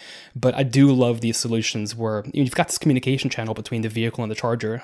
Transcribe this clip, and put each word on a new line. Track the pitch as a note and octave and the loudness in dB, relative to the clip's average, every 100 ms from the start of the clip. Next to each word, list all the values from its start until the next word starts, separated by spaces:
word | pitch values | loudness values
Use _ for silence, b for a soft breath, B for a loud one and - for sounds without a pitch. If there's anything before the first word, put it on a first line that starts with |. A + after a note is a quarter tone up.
| B B B | B B B
But | B2 B2+ B2 | -2 0 2
I | |
do | C3+ C3 C#3 | 2 6 6
love | B2+ A#2+ A#2 | 6 4 2
these | A2+ A2+ | -2 -2
solutions | A#2+ A2+ A2 A2+ G#2 | -2 -2 -2 -4 -6
where | A2+ A2+ G#2+ G#2 | -4 -4 -4 -4
you've | C#3+ C3 - | 0 0 0
got | E3 | -2
this | - | 0
communication | D#3+ C3 C3+ C3+ C3 | 2 2 2 -2 -2
channel | - A2 | -4 -6
between | G#2+ A2 A#2 | -6 -6 -4
the | A2 | -4
vehicle | A2 A2+ - | -2 -4 -2
and | A2+ | -6
the | |
charger. | A2 A#2+ A#2 A2 A#2 | -4 -2 -2 -2 -6